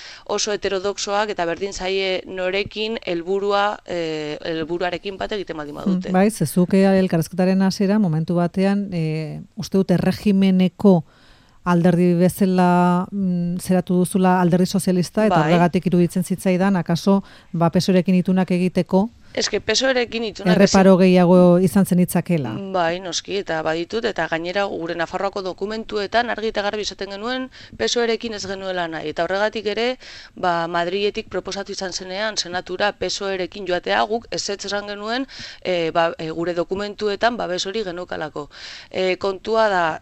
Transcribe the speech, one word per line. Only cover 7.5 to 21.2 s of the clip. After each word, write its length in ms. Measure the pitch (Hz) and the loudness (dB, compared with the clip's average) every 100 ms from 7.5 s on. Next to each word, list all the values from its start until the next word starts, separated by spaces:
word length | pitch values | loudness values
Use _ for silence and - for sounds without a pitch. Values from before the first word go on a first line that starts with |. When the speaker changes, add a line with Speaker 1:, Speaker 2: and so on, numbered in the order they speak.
| 190 | 2
Speaker 2:
hasiera, 380 | 190 - 190 214 | 2 0 0 2
momentu 400 | 190 156 160 175 | 2 0 0 0
batean, 480 | 175 190 196 202 196 | 0 0 0 0 -2
eh, 480 | 175 156 156 151 151 - - | -4 -2 -4 -6 -10 -14 -12
uste 240 | - 190 | -2 0
dut 80 | 190 175 | 2 2
erregimeneko 1000 | 185 - 208 190 190 185 185 - 202 175 - _ _ _ _ _ 180 | 2 0 2 4 4 4 2 4 6 6 2 _ _ _ _ _ 0
alderdi 480 | 175 180 170 180 175 | 2 4 4 4 4
bezala, 880 | 180 - 190 185 180 180 175 175 185 | 2 2 2 4 4 4 4 2 -2
mm, 480 | 202 190 175 175 175 | -4 -2 -2 -2 -4
zeratu 400 | - 185 - 180 | 0 0 2 2
duzula 400 | 180 190 185 185 | 2 2 4 4
Alderdi 260 | 175 175 185 | 4 4 2
Sozialista, 600 | 202 190 185 165 214 214 | 2 2 0 0 0 2
eta 100 | 175 | 4
Speaker 1:
Bai. 160 | 151 | 4
Speaker 2:
horregatik 400 | 170 175 185 165 | 4 4 2 2
iruditzen 320 | 175 175 185 | 2 2 0
zitzaidan, 540 | - 185 190 180 196 185 | -4 -2 0 2 2 0
akaso, 460 | 160 170 202 196 - - - | 0 0 2 2 0 -14 -8
ba, 180 | 165 165 | 0 2
pesorekin 460 | 180 - 180 175 185 | 2 4 2 4 2
itunak 360 | 185 185 180 | 2 2 2
egiteko 580 | 180 180 185 170 190 233 - - | 0 2 0 2 2 2 -6 -8
Speaker 1:
Es 140 | - - | -4 -2
que 140 | 202 | -2
pesoerekin 640 | 226 220 262 254 220 226 226 | 0 0 2 0 0 -4 -6
itunak 300 | - 185 180 | -2 2 4
Speaker 2:
erreparo 400 | 196 196 190 180 | 6 8 6 8
Speaker 1:
ezin 40 | 185 | 6
Speaker 2:
gehiago 300 | 180 | 6